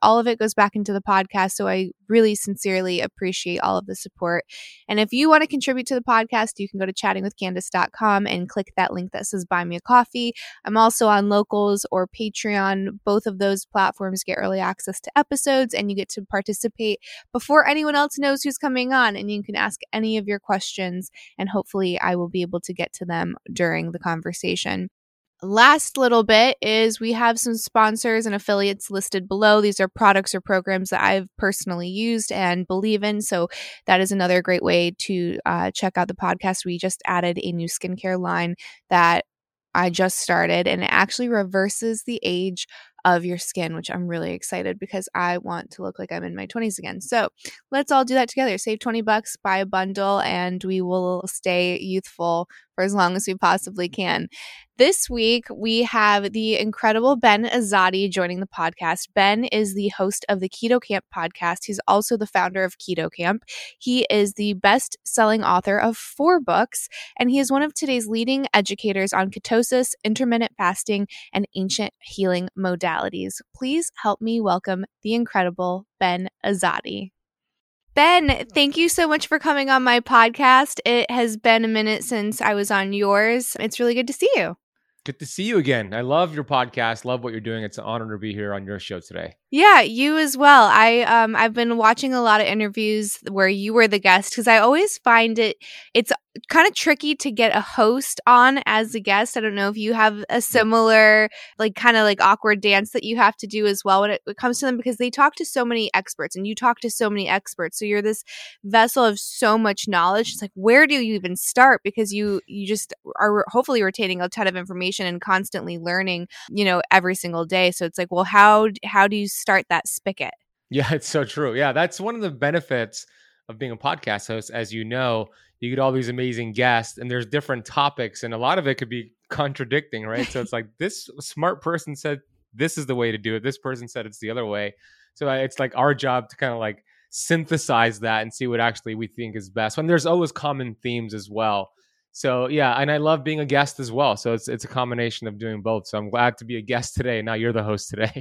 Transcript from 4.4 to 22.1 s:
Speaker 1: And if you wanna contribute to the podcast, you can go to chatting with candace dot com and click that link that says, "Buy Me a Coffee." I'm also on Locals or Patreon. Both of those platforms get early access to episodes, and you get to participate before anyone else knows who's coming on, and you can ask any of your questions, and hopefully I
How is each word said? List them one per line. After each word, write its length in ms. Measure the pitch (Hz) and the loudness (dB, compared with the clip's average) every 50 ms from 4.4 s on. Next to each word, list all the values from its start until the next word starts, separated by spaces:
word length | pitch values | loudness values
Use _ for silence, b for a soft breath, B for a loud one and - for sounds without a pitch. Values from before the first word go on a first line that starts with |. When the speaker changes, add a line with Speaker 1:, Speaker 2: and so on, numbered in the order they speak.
| - B B B B B B B B | -4 B B B B B B B B
Speaker 1:
And 120 | B 208 208 | B 0 0
if 140 | 214 208 240 | 0 0 0
you 160 | 254 302 311 | 2 4 6
wanna 160 | 311 302 311 | 6 4 4
contribute 400 | - 302 269 - 277 254 254 247 | 2 -4 -4 -2 -2 -2 -2 -2
to 80 | - 269 | -2 -4
the 60 | 247 | -4
podcast, 520 | 233 262 233 226 226 - 247 220 220 220 - | 0 0 0 0 0 0 -2 -2 -2 -2 -4
you 100 | - 196 | -8 -10
can 120 | 196 - 190 | -8 -6 -6
go 80 | 190 | -6
to 40 | 190 | -6
chatting 320 | 190 - 214 196 190 190 196 | -4 -4 -2 -2 -2 -2 -4
with 140 | 202 - | -8 -8
candace 320 | - 196 185 180 180 - - | -6 -8 -6 -6 -6 -8 -4
dot 220 | - 180 170 - | -2 -2 -2 -2
com 340 | - - 226 214 202 196 202 | -2 -2 0 2 2 2 0
and 240 | - - 175 180 - | -2 -4 -4 -6 -6
click 240 | - 208 190 _ - | -6 -6 -6 _ -2
that 160 | 190 185 - | -2 -2 0
link 200 | - 180 180 190 | -2 -6 -8 -8
that 160 | - - 202 | -10 -10 -8
says, 180 | - - 185 175 | -6 -6 -6 -4
"Buy 180 | - 185 175 175 | -2 -4 -4 -2
Me 120 | 175 175 | -4 -8
a 60 | 175 | -6
Coffee." 520 | - - 247 247 240 - - 240 240 233 B B B B B B B | 0 4 4 4 4 2 -2 -4 -4 -4 B B B B B B B
I'm 100 | - 214 | 0 4
also 320 | 220 220 233 - - 233 | 6 6 6 4 4 4
on 220 | 214 208 202 202 202 | 4 4 4 4 4
Locals 560 | 202 208 208 - 208 208 208 208 202 202 - - | 2 2 2 2 0 0 2 2 0 -2 -2 -2
or 160 | - 185 185 | -2 -2 -2
Patreon. 920 | - - - 220 214 - - - 214 208 196 196 196 196 196 196 190 202 - - | -2 -6 -8 -8 -8 -6 -6 -4 -2 -2 0 0 0 0 -2 -4 -6 -8 -4 0
Both 220 | 208 202 214 - | 0 2 2 0
of 100 | 220 190 | -2 -2
those 280 | 185 202 196 196 190 - | 0 0 0 0 0 -4
platforms 580 | _ - 202 196 185 - - 196 190 190 185 - | _ 0 0 0 0 0 -2 -6 -6 -6 -6 -6
get 160 | 185 - - | -6 -4 -4
early 200 | 202 190 190 190 | -2 -2 -2 -2
access 400 | 185 185 190 - - 190 190 - | -2 -4 -4 -6 -8 -10 -10 -10
to 100 | - - - | -8 -2 0
episodes, 600 | - - - 285 269 - 285 269 262 262 233 - | 0 2 2 0 -2 0 2 2 2 2 0 -2
and 160 | - 202 202 | -4 -4 -2
you 40 | 196 | -4
get 140 | 196 190 - | -4 -6 -6
to 140 | - 214 196 | -8 -12 -10
participate 760 | - 214 196 196 - 202 - - 220 - - 220 214 196 - B B B B B B | -6 -6 -4 -4 -4 -6 -4 -4 -6 -4 -4 -4 -2 -4 -4 B B B B B B
before 360 | - 247 - - 294 311 - | -8 -6 0 4 4 6 6
anyone 280 | - 294 311 302 302 294 | 6 2 0 0 0 2
else 220 | 285 294 285 - | 2 2 0 0
knows 240 | 277 285 277 277 277 | -2 0 0 0 0
who's 160 | - 285 254 | -2 -4 -4
coming 340 | - 311 277 254 254 247 254 | -2 -2 -2 0 0 0 2
on, 240 | 269 262 240 214 202 | 2 2 2 2 0
and 140 | 196 196 202 | -2 -6 -4
you 140 | 208 208 202 | -4 -6 -6
can 120 | - 202 | -6 -4
ask 260 | - - 208 - - - - - | -2 -2 -2 -4 -8 -12 -6 -4
any 240 | 220 220 220 220 | -2 -2 0 0
of 100 | 214 196 | -2 -2
your 120 | 208 202 196 | -4 -6 -4
questions, 720 | _ - 196 190 - - - 196 185 180 180 185 185 - B B B B B | _ -2 -2 -2 -4 -6 -8 -6 -6 -6 -6 -8 -10 -12 B B B B B
and 120 | B 190 190 | B -6 -4
hopefully 500 | 214 196 - - - 196 190 180 175 - | -2 -4 -4 -4 -4 -2 -2 -2 -2 -2
I 160 | - 180 | -2 -2